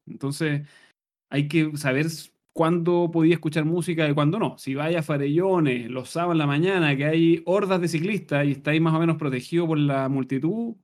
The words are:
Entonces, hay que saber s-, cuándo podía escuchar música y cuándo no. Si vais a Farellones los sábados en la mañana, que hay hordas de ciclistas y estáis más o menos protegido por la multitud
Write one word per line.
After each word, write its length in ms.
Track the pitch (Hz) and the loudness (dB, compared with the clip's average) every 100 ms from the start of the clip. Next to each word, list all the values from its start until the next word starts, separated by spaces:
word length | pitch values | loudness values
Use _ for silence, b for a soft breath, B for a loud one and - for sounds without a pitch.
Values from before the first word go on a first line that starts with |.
| - | -18
Entonces, 600 | - 139 143 156 143 147 B B _ _ _ - | -10 -8 -4 -2 -4 -6 B B _ _ _ -6
hay 180 | 139 147 | -4 0
que 280 | 165 156 147 | 0 0 -2
saber 300 | 143 131 160 | -2 0 -2
s-, 240 | 160 - _ _ | -6 -14 _ _
cuándo 560 | - 160 175 170 175 170 | 0 2 2 2 2 2
podía 240 | 165 160 165 | 2 4 2
escuchar 300 | 160 160 156 | 0 -2 0
música 420 | 175 170 165 156 | -2 -2 0 0
y 40 | |
cuándo 260 | 143 147 208 | 2 2 0
no. 180 | 160 - | -2 -4
Si 180 | - 135 | -8 -4
vais 200 | 156 170 | -2 -2
a 80 | |
Farellones 880 | 160 143 139 156 190 185 147 123 117 | -2 -2 0 0 2 2 2 0 -6
los 200 | 127 117 | -10 -8
sábados 260 | 165 175 165 | -4 0 0
en 40 | |
la 80 | 143 | 2
mañana, 480 | 143 180 190 156 135 | 2 2 2 2 2
que 100 | 147 | 0
hay 360 | 165 165 165 170 | 4 4 4 2
hordas 360 | 196 190 185 | 0 2 0
de 60 | 170 | 0
ciclistas 580 | 160 185 208 - 143 143 | -2 -2 -4 -2 0 0
y 60 | |
estáis 300 | 139 147 156 | -2 0 2
más 120 | 165 | 2
o 60 | 160 | 2
menos 180 | 170 160 | 2 0
protegido 500 | 151 127 - 170 165 | -2 -4 -2 -2 0
por 100 | 151 | 2
la 320 | 143 135 135 | 2 0 0
multitud 680 | 135 131 131 156 220 233 226 | -2 -2 -2 -2 -4 -6 -10